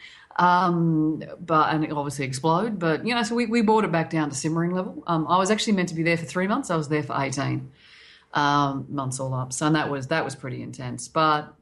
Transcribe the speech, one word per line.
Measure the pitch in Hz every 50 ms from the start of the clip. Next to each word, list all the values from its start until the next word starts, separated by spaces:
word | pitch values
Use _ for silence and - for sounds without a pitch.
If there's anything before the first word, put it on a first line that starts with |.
| - - - - - - - -
Um, | 175 180 175 180 190 175 175 170 170 165 160 156 156 156 156 151 156 156 - -
but, | 175 165 165 156 151 - 156
and | 151 156
it | 151 151
obviously | 147 139 143 131 143 139
explode, | 131 135 131 156 160 165 175 208 240 214 180
but, | 170 165 156 147 -
you | 214 247
know, | 240 226
so | 214 233
we, | 233 240
we | 214 226 240
brought | 220 202 220 220 202
it | 180 165
back | 165 160 160
down | 165 160 151 143
to | 131
simmering | 127 - 160 160 165 170 175
level. | 180 185 185 185 - 151 -
Um, | - 170 160 156 143
I | 170
was | 185 190 190
actually | 214 214 - 226 208
meant | 185 175 170
to | 165
be | 160 160
there | 165 170
for | 165 165
three | - - 180 185
months. | 196 220 277 269 -
I | 175
was | 160 151 135
there | 151 151 143
for | - - 139
eighteen, | 139 135 135 139 135 131 127 127 127 - - _ - - - - - - - - _ _ -
um, | 156 147 143 143 143 143 139 135 135 131 -
months | 127 143 135 131 127 -
all | 135 131 131
up. | 127 127 131 -
So, | - 160
and | 151 156
that | 156 143 -
was, | 139 139 131
that | 131 165 160 -
was | 135 -
pretty | - - 127 127 123 117
intense. | 113 120 - 131 123 120 120 -
But | - - 165 160 156 151 151 151 - - _